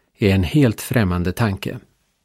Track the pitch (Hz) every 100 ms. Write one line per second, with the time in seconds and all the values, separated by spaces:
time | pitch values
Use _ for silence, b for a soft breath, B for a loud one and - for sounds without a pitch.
0 | _ - 101 98 85 156 127 - - 123
1 | 95 87 87 - 113 98 - - _ _
2 | _ _